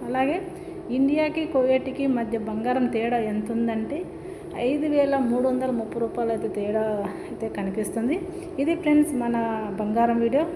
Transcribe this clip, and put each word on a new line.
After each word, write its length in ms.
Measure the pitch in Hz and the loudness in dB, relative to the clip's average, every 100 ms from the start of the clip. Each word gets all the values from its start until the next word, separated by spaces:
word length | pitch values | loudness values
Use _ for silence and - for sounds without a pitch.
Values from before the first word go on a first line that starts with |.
| 240 | -4
అలాగే 300 | 254 269 339 392 - - - - 247 | 0 0 0 -4 -10 -12 -12 -4 2
ఇండియాకి 460 | 269 294 302 302 311 | 2 4 0 0 0
కువైట్కి 520 | 269 254 262 262 254 269 247 | 2 4 4 0 -2 0 0
మధ్య 200 | 220 220 214 | 0 -4 -4
బంగారం 380 | 214 233 254 247 226 | -2 0 2 2 2
తేడా 240 | 233 240 214 | 0 0 0
ఎంత 160 | 214 208 226 | -2 -2 0
ఉందంటే, 420 | 233 220 220 294 359 - - - - - 240 | 0 0 -4 -6 -8 -10 -12 -12 -10 -2 0
ఐదు 180 | 294 302 | 2 2
వేల 220 | 294 277 277 247 | 4 4 4 2
మూడు 160 | 240 254 | 2 2
వందల 220 | 254 254 240 | 2 0 -2
ముప్పై 180 | 220 233 | -2 -2
రూపాయలు 280 | 226 - 233 | -4 -2 0
అయితే 140 | 220 220 208 | 0 -2 -2
తేడా 260 | 208 220 220 208 196 196 - | -2 0 0 -2 -4 -6 -10
అయితే 200 | 233 220 214 | -6 -6 -4
కనిపిస్తుంది. 580 | 190 190 208 233 226 349 392 - - - | -4 -2 -2 -2 0 0 -4 -10 -10 -2
ఇది 120 | 285 330 | 0 0
ఫ్రెండ్స్ 300 | 302 294 294 254 | 4 4 4 2
మన 140 | 240 233 226 220 214 196 | 0 0 0 -2 -4 -4
బంగారం 380 | 208 214 233 233 | 0 4 4 4
వీడియో. 200 | 233 262 339 | 4 2 0